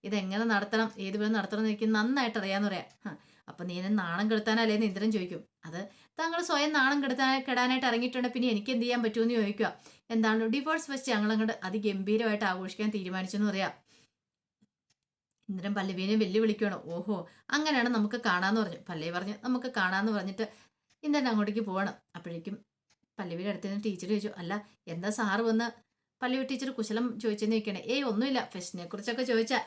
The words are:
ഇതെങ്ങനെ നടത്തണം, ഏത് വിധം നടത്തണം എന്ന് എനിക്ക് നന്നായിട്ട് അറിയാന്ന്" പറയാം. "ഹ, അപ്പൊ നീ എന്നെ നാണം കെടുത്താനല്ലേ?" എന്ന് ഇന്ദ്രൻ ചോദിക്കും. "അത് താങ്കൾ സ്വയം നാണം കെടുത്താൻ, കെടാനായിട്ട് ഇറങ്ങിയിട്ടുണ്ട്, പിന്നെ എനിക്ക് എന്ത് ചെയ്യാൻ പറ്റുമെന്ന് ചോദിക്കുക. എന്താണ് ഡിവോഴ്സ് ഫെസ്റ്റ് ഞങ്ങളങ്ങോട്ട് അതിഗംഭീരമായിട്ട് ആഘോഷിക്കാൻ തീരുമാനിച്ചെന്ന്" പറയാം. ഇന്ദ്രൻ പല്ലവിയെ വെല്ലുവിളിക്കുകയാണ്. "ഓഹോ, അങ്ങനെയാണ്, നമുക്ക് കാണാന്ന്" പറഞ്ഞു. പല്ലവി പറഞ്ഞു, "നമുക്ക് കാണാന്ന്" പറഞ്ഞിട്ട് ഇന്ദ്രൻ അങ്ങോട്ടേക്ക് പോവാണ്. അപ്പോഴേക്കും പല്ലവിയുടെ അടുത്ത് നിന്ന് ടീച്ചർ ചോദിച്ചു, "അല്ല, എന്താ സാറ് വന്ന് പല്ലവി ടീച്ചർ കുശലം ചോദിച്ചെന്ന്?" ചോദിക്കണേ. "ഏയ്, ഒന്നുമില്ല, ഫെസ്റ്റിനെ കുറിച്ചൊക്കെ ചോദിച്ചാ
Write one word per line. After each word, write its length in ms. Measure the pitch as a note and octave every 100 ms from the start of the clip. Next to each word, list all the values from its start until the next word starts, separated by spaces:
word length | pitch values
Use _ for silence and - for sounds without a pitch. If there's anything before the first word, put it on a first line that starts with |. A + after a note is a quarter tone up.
ഇതെങ്ങനെ 400 | G3 G#3 F#3+ G3+
നടത്തണം, 480 | A#3 G3+ G#3 A3 A3 G#3
ഏത് 180 | G3 G#3
വിധം 140 | G#3+
നടത്തണം 280 | A3 F#3+ G#3
എന്ന് 100 | A3
എനിക്ക് 180 | G#3 A3
നന്നായിട്ട് 440 | A3 A3 C#4 A#3+ A3
അറിയാന്ന്" 300 | G3 G3 G3+
പറയാം. 200 | F3+ - _
"ഹ, 120 | G3+ D3 - _ -
അപ്പൊ 160 | -
നീ 100 | F3+ F3+
എന്നെ 120 | F#3+
നാണം 400 | G#3+ F3 F3 G#3+
കെടുത്താനല്ലേ?" 440 | A3 G#3+ A3 A3
എന്ന് 120 | G#3+ A3
ഇന്ദ്രൻ 240 | F#3+ A3
ചോദിക്കും. 320 | G#3+ F3+ F3+ - _
"അത് 160 | E3 E3+ G3+ - - -
താങ്കൾ 240 | E4 E4+
സ്വയം 300 | E4+ D4 D4+
നാണം 260 | D4+ C4 C#4+
കെടുത്താൻ, 420 | C4+ B3 C4 C4+
കെടാനായിട്ട് 440 | C4 B3 B3 C4 B3+
ഇറങ്ങിയിട്ടുണ്ട്, 420 | A#3 B3 B3 B3
പിന്നെ 200 | A#3+ B3
എനിക്ക് 220 | G#3+ G#3
എന്ത് 120 | B3+
ചെയ്യാൻ 180 | A#3+ A#3+
പറ്റുമെന്ന് 320 | A3+ A3+ A3+
ചോദിക്കുക. 340 | A#3+ G3+ G#3 G3 - - - _
എന്താണ് 340 | A3+ A3 A3
ഡിവോഴ്സ് 420 | A3+ C4+ C#4+ D#4+ D#4+
ഫെസ്റ്റ് 260 | C4+ C4
ഞങ്ങളങ്ങോട്ട് 440 | G#3+ G#3+ A3 A3 -
അതിഗംഭീരമായിട്ട് 840 | F#3 G#3 G#3 G3 G3 A3 A3+ G#3
ആഘോഷിക്കാൻ 460 | G#3 F#3 F#3+ - G#3+
തീരുമാനിച്ചെന്ന്" 580 | G#3+ F3+ F#3 F#3 G3+ G#3
പറയാം. 240 | F#3+ F3+ - _ - _ _ _ _ _ _ _ _ _ _ _ _ _ _ -
ഇന്ദ്രൻ 260 | F#3+ G3
പല്ലവിയെ 400 | G#3 F#3+ F#3 F#3+
വെല്ലുവിളിക്കുകയാണ്. 640 | A3 G3 G#3 A3 G#3 G#3 F#3
"ഓഹോ, 320 | D3+ E3+ G#3 F#3+ - - -
അങ്ങനെയാണ്, 380 | D4 D#4 C4+ B3
നമുക്ക് 320 | A#3 G#3 A#3
കാണാന്ന്" 400 | A3+ F3+ F#3+ A3
പറഞ്ഞു. 200 | G3 E3+ -
പല്ലവി 220 | E3 D#3+
പറഞ്ഞു, 240 | F3+ F#3+ G#3+
"നമുക്ക് 260 | B3 B3+ B3+ A3+
കാണാന്ന്" 360 | F#3 F#3+ G#3+
പറഞ്ഞിട്ട് 340 | G#3 F#3 F#3+ A3 - - _ _ _
ഇന്ദ്രൻ 260 | D4+ D4 B3+
അങ്ങോട്ടേക്ക് 320 | A3 G3+ G#3
പോവാണ്. 320 | G#3 F#3+ F#3+ - _
അപ്പോഴേക്കും 400 | E3+ E3+ E3 E3+ G#3 _ _ _ _ _ -
പല്ലവിയുടെ 320 | F3+ E3 G3
അടുത്ത് 180 | F#3 G3
നിന്ന് 140 | G3+
ടീച്ചർ 240 | G#3+ F3+ F3+
ചോദിച്ചു, 220 | G#3 G#3 G3
"അല്ല, 160 | F3 G3+ G#3 _ -
എന്താ 240 | E3+ G3
സാറ് 320 | G#3+ G#3 G3+
വന്ന് 240 | A3+ A3 A#3 - _ _ _ _
പല്ലവി 240 | B3 C4
ടീച്ചർ 260 | C4 C4 C4
കുശലം 500 | C4 A3 A3 B3 G#3
ചോദിച്ചെന്ന്?" 360 | A3+ G#3 G#3+ A3
ചോദിക്കണേ. 240 | G#3+ F#3 -
"ഏയ്, 160 | C4+
ഒന്നുമില്ല, 380 | C4+ G#3 C4+ B3+ -
ഫെസ്റ്റിനെ 340 | F#3 F3 F3+
കുറിച്ചൊക്കെ 380 | E3+ G3+ A3 A#3
ചോദിച്ചാ 360 | B3+ A3+ A3+ B3+